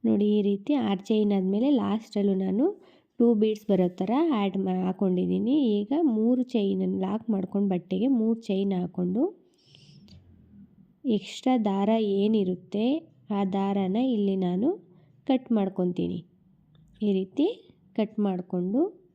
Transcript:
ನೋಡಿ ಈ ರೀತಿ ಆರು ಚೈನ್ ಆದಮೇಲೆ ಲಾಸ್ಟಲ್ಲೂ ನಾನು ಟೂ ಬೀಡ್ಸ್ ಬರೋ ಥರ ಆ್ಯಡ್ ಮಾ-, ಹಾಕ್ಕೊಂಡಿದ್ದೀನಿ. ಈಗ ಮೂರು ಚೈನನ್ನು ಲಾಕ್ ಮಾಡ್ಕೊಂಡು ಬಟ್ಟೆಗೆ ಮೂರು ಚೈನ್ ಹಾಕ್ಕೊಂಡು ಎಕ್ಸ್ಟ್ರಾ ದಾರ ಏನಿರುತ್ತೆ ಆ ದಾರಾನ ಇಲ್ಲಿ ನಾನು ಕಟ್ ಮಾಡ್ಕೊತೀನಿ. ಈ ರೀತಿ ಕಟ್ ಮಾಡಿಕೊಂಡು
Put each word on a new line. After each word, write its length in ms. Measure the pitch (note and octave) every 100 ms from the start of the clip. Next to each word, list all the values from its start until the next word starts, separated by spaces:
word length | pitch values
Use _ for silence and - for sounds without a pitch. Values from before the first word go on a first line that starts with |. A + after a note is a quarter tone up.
ನೋಡಿ 240 | A3+ G#3+ G#3 G#3
ಈ 20 | G3+
ರೀತಿ 220 | G3+ G3+ D4 A3
ಆರು 120 | G3 G3
ಚೈನ್ 220 | G#3+ G#3 G3+
ಆದಮೇಲೆ 320 | F#3 G3+ C4 C#4
ಲಾಸ್ಟಲ್ಲೂ 560 | G3+ G#3+ - G#3 G3+ F#3+
ನಾನು 240 | F#3+ F#3+ D#4+ G#4 - _ _ _
ಟೂ 100 | A#3 A3+
ಬೀಡ್ಸ್ 240 | A3 G#3+ -
ಬರೋ 160 | F#3+ F3+ F3+
ಥರ 120 | F#3+ B3 E4+ B3
ಆ್ಯಡ್ 180 | G3+ G3 F#3+
ಮಾ-, 100 | F#3 F#3
ಹಾಕ್ಕೊಂಡಿದ್ದೀನಿ. 720 | F#3 G3 F3+ F3+ F#3 G#3 D4 B3+ G#3
ಈಗ 120 | G#3 C#4+ E4 A3
ಮೂರು 300 | A3+ B3+ B3
ಚೈನನ್ನು 460 | A#3 G3 F#3+ F#3 F#3+ F#3+
ಲಾಕ್ 200 | G#3 A3+
ಮಾಡ್ಕೊಂಡು 360 | G3+ F#3 G3+ G3+
ಬಟ್ಟೆಗೆ 340 | F3+ F3+ F#3 B3 B3+
ಮೂರು 160 | A3 A3+ -
ಚೈನ್ 240 | F#3+ G3 F#3
ಹಾಕ್ಕೊಂಡು 480 | F3+ - F3+ G3 E4+ - _ _ _ - - - - - - - - G3+ - _ - _ C#4 G#3
ಎಕ್ಸ್ಟ್ರಾ 380 | F#3+ - - B3+ G#3
ದಾರ 200 | G3 G3+ A3+ G#3+ G3
ಏನಿರುತ್ತೆ 640 | G#3 A3 F#3 F3+ - G3+ A#3 D#4 - _ _ G3+
ಆ 40 | G3 G3
ದಾರಾನ 400 | G3 G3 F#3+ G3+ C4 A3+
ಇಲ್ಲಿ 220 | G3+ F#3+ F3+
ನಾನು 220 | F3+ B3 G4+ - - _ _ -
ಕಟ್ 220 | C4 B3+ A3
ಮಾಡ್ಕೊತೀನಿ. 600 | F#3+ G3 F3+ F3 F3 F3+ - _ _ _ _ _ - - G#3+
ಈ 40 | F#3+
ರೀತಿ 300 | F#3+ - D#4+ B4 - - _ -
ಕಟ್ 180 | G#3+ - G3+
ಮಾಡಿಕೊಂಡು 540 | F#3 F3+ F3+ F3+ A3+ F#4 - _